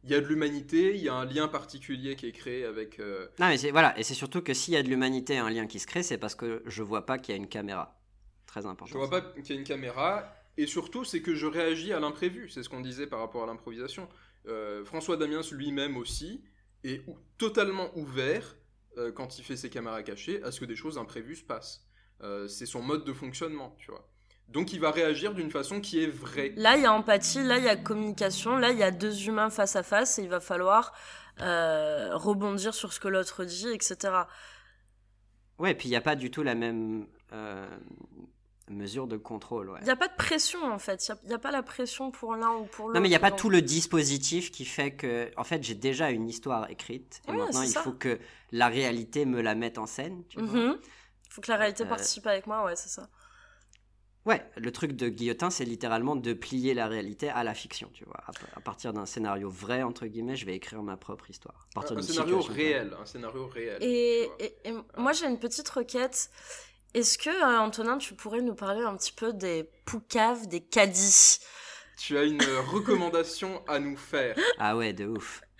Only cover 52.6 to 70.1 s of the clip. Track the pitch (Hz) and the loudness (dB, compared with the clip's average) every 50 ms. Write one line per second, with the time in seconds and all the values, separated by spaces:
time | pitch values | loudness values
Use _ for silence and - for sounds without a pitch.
52.6 | 214 180 175 175 - - - - - - _ _ - - - - - - - _ | 0 0 -2 -4 -6 -8 -10 -12 -12 -18 _ _ -20 -20 -20 -20 -20 -20 -20 _
53.6 | _ _ _ _ _ _ _ _ _ _ _ _ _ 214 220 - - - - - | _ _ _ _ _ _ _ _ _ _ _ _ _ 2 2 2 2 -8 -12 -6
54.6 | 113 120 123 - - 151 139 120 123 120 104 104 120 120 120 117 170 185 180 - | -6 -6 -4 -2 -4 -4 -2 -2 -2 -2 -2 0 0 -2 0 0 0 -2 0 -2
55.6 | 131 120 117 - 127 120 113 113 117 143 147 135 117 117 117 117 - - 135 131 | -4 -4 -4 -4 -2 0 0 2 2 0 -2 0 0 -2 -4 -4 -4 -4 -4 0
56.6 | 127 131 131 123 113 110 110 110 98 101 104 - - 147 120 120 117 110 107 - | 2 2 2 2 0 -2 -2 -4 -4 -6 -6 -6 -6 -4 -2 -2 -2 -2 -4 -8
57.6 | - - - - 107 - - - - - - - - - - - - - - - | -10 -10 -10 -12 -12 -12 -16 -20 -18 -16 -14 -14 -14 -14 -14 -14 -16 -16 -16 -10
58.6 | - - 98 - - 123 104 107 101 95 - 120 110 104 101 98 101 98 92 90 | -10 -10 -10 -6 -6 -6 -4 -4 -6 -6 -4 -2 -2 0 0 -2 -4 -6 -8 -8
59.6 | 101 101 123 127 131 120 117 - 123 110 104 113 113 123 135 131 107 95 92 95 | -4 -2 -2 0 0 -2 -4 -6 -10 -8 -6 -6 -4 -4 -4 -6 -6 -6 -6 -6
60.6 | - - 110 110 104 101 95 95 - - 101 - - - - - - - - - | -8 -10 -10 -8 -6 -6 -8 -10 -10 -12 -14 -14 -14 -20 -20 -18 -18 -20 -20 -20
61.6 | - _ - 110 - - 113 104 - - 160 160 156 165 180 185 160 - 107 139 | -20 _ -8 -8 -6 -4 -4 -4 -2 -2 0 0 2 4 4 2 2 0 0 0
62.6 | 156 156 147 131 113 101 104 - - - - 127 120 110 113 131 131 127 131 120 | 2 2 2 2 0 -4 -8 -12 -14 -12 -12 -10 -10 -8 -8 -8 -10 -8 -8 -6
63.6 | 117 117 101 - 208 247 247 240 240 240 233 233 233 - - - 208 214 - - | -6 -6 -4 -2 0 2 4 4 4 4 4 4 2 0 -4 -6 -8 -8 -8 -10
64.6 | - 214 226 226 - - - - 240 262 311 311 339 277 247 233 233 240 233 - | -10 -10 -8 -8 -10 -12 -6 0 2 2 2 2 2 0 -2 0 -2 -4 -4 -4
65.6 | 294 - - 269 240 - - 247 254 262 254 - - - - - - - - - | -6 -4 -4 -4 -4 -2 0 0 0 0 0 -2 -4 -4 -8 -20 -18 -16 -16 -16
66.6 | - - - _ _ _ _ 233 233 226 - - - 294 339 381 330 262 240 226 | -16 -20 -20 _ _ _ _ 2 4 4 4 2 2 0 2 4 6 6 8 6
67.6 | 220 220 214 220 220 226 254 277 269 - 190 - - 220 214 233 247 240 208 - | 6 4 2 -2 0 0 0 0 -2 -8 -10 -12 -10 -4 -2 0 0 0 -2 -2
68.6 | 202 196 196 220 240 220 196 185 - - - - 226 226 233 196 185 185 170 160 | -2 -2 0 0 0 -2 -2 -2 -4 -6 -4 -2 -2 -2 -2 -2 -2 0 0 -2
69.6 | 160 - _ _ _ - - 220 - _ | -2 -6 _ _ _ -8 -8 -8 -8 _